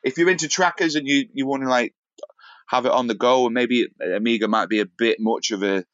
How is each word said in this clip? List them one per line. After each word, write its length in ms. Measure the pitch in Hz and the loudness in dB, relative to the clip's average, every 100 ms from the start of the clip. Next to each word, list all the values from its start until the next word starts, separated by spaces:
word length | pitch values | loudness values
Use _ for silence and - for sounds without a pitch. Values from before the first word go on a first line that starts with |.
if 160 | 135 156 | -4 2
you're 120 | 170 | 2
into 180 | 180 151 | 2 -2
trackers 460 | - 180 - 170 | 0 0 0 -2
and 120 | 151 139 | -2 0
you, 200 | 139 120 | 0 0
you 140 | 135 135 | -6 -4
wanna, 220 | 139 131 | -2 0
like, 260 | 123 120 _ _ - - _ - - - | 0 0 _ _ -20 -20 _ -20 -20 -4
have 180 | 127 123 | -2 2
it 60 | |
on 140 | 127 123 | 0 0
the 80 | |
go, 320 | 104 123 131 123 | 0 2 4 2
and 80 | |
maybe 340 | 120 120 123 104 _ | 0 0 0 0 _
Amiga 480 | 85 92 113 117 107 | -4 -2 0 0 0
might 200 | 110 90 | 0 0
be 120 | 107 | 0
a 60 | 101 | -2
bit 320 | - 113 107 | -2 0 0
much 300 | 110 - - | -2 -2 -4
of 120 | 104 | -2
a 220 | 101 98 87 | -2 -2 -4